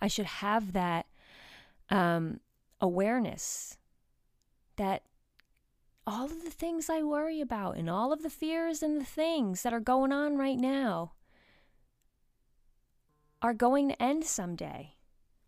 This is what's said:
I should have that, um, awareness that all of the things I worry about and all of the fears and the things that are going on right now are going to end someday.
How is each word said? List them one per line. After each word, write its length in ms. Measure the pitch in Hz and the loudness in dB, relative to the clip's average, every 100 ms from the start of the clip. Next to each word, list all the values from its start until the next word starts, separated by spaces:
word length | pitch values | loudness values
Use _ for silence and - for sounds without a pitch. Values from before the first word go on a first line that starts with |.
I 80 | 202 | -2
should 180 | - 190 | 0 -4
have 460 | - 202 220 202 | -4 0 0 2
that, 340 | 185 175 170 - _ - - - - - _ - | 0 2 0 -4 _ -20 -20 -20 -20 -20 _ 0
um, 500 | 202 175 170 160 - _ _ _ - | 4 4 4 0 -6 _ _ _ -2
awareness 1000 | 185 175 202 247 214 - - - - - _ _ _ _ _ _ _ _ _ - | 0 2 2 2 0 -4 -8 -8 -10 -16 _ _ _ _ _ _ _ _ _ -4
that 260 | 196 196 _ _ _ _ _ _ _ _ _ _ - | 0 0 _ _ _ _ _ _ _ _ _ _ -6
all 180 | 214 | -4
of 180 | 269 330 | -6 -6
the 80 | 339 | -10
things 400 | - 339 330 311 | -6 -4 -4 -2
I 120 | 320 | 0
worry 380 | 302 294 311 320 | 0 0 0 -2
about 360 | 269 220 185 - | -4 -2 -4 -2
and 120 | 165 | -2
all 240 | 180 247 | 0 2
of 100 | 311 | 0
the 80 | 311 | -2
fears 520 | - 311 330 330 311 | -6 -2 0 -2 -2
and 180 | 311 302 | -2 -2
the 40 | |
things 580 | 269 - 320 320 208 180 | -4 -2 0 2 0 0
that 100 | 247 | -2
are 80 | 233 | -2
going 300 | 220 262 269 | 2 2 4
on 240 | 277 294 285 | 2 0 0
right 220 | 269 254 | 0 0
now 540 | 254 269 254 170 170 - _ _ _ _ _ _ _ _ _ _ _ _ _ _ _ _ _ _ _ _ _ - | 0 2 0 -2 -4 -12 _ _ _ _ _ _ _ _ _ _ _ _ _ _ _ _ _ _ _ _ _ -2
are 140 | 233 | -2
going 340 | 220 240 277 277 | 4 6 6 4
to 140 | - | 2
end 220 | 240 311 | 2 2
someday. 720 | 311 - 175 170 156 147 147 - _ _ _ _ | 0 -2 -4 -6 -8 -10 -16 -20 _ _ _ _